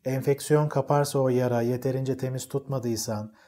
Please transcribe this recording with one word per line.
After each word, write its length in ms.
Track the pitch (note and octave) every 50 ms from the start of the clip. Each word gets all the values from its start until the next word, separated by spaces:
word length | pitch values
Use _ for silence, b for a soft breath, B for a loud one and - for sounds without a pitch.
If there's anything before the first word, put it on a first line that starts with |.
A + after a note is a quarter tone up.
| -
enfeksiyon 640 | C3 C3 C3+ B2+ C#3+ C#3 C#3+ - - D3+ D3+ D3+ D3+
kaparsa 500 | - C3+ C3 - D3 D3 C#3+ C#3+ - C#3
o 100 | C3 C3
yara, 340 | B2 B2 B2 B2 A#2+ A#2
yeterince 540 | A#2 A#2+ B2+ B2 B2+ C3+ C3 C3+ C3 C3 C3
temiz 320 | C3 C3+ C3 B2+ B2+ - -
tutmadıysan, 840 | - C#3 C#3 C#3 C3+ C3 A#2 A#2+ A2+ A2 - A#2 A2 G#2 G#2+ G#2+ b b b